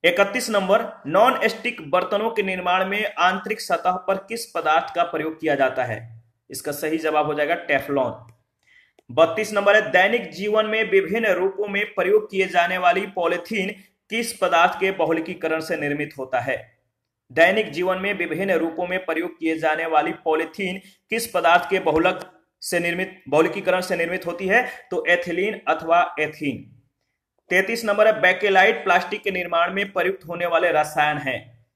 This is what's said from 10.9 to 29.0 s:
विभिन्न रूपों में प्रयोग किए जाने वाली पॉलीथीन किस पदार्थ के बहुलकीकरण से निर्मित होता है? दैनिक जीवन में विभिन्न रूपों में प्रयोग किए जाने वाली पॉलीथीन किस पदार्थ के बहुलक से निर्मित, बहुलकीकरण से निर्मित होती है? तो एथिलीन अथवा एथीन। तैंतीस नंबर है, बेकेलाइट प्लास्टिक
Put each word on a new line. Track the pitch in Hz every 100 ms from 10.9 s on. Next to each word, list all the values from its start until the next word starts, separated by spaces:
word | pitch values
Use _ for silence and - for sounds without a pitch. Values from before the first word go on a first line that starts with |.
विभिन्न | 190 175 220 220
रूपों | 180 190 190 208
में | 196 208
प्रयोग | - 180 214 208
किए | 196 190
जाने | 175 175 185
वाली | 180 180 202
पॉलीथीन | 185 165 175 175 220 190 - _ _ _
किस | 226 233
पदार्थ | - 185 165 175 -
के | 190
बहुलकीकरण | 190 160 165 160 175 160 160
से | 156 160
निर्मित | 147 147 147 -
होता | 131 127
है? | 123 120 - _ _ _ _ _ _
दैनिक | 127 170 208 196
जीवन | 147 185 185
में | 196
विभिन्न | 202 - 156 196
रूपों | 175 165 160 175
में | 185 185
प्रयोग | 160 175 -
किए | 160 160
जाने | 156 156 165
वाली | 156 160
पॉलीथीन | - - 156 160 - 190 185 - _ _
किस | 226 226
पदार्थ | 180 170 175 -
के | 190
बहुलक | 160 156 175 185 - _ _ _
से | - 175
निर्मित, | 170 170 190 - -
बहुलकीकरण | 147 170 202 190 185
से | 180 175
निर्मित | 170 185 175
होती | 170 190
है? | 214 254 - -
तो | 185 -
एथिलीन | 175 175 170 202 202 -
अथवा | 156 165 170 175 -
एथीन। | 151 151 143 123 - _ _ _ _ _ _ _ _
तैंतीस | 180 190 226 220
नंबर | 202 214
है, | 214
बेकेलाइट | 180 185 202 190 196 226
प्लास्टिक | 190 180